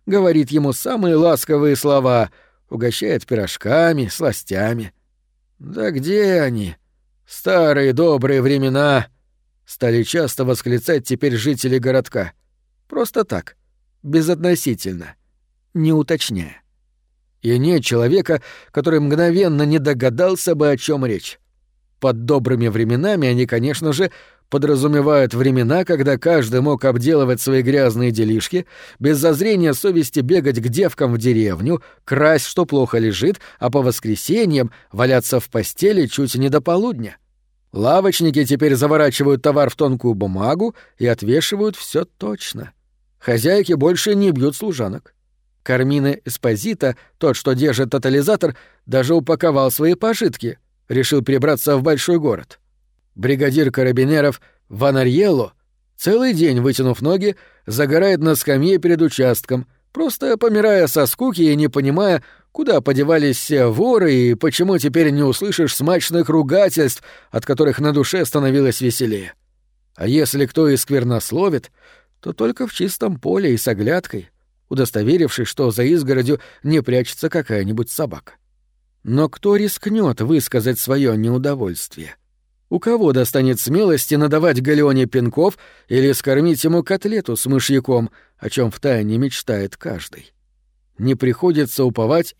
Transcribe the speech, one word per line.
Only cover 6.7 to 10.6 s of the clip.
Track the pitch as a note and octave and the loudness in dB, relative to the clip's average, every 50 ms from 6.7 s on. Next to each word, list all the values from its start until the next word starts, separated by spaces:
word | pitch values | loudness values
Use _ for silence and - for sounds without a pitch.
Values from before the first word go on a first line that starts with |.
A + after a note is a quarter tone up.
| D#2 _ _ _ _ _ _ _ _ _ _ | -8 _ _ _ _ _ _ _ _ _ _
старые | _ - - - F#3+ F#3+ F3 E3 D3+ C#3+ C#3+ C#3 C3+ B2 | _ -18 -8 -4 0 2 2 4 4 2 2 2 0 2
добрые | C#3 E3+ E3 D3 C3 B2 C3+ C#3 C3+ | 2 2 2 2 2 0 0 0 2
времена?" | B2 C3+ C#3+ C#3 C3+ C3 C3 C#3 D3 D3 C#3 B2 - - _ _ _ _ _ _ _ _ _ _ _ | 2 2 0 0 0 0 0 0 2 2 2 0 -2 -4 _ _ _ _ _ _ _ _ _ _ _
стали | - - - C3 A#2 A#2 A#2 | -18 -8 -4 -2 0 0 0
часто | A2 - - E3+ D3+ B2 - - C3 | 0 0 -2 -2 -2 -2 -4 -4 -2
восклицать | B2 B2 - | -2 -2 -2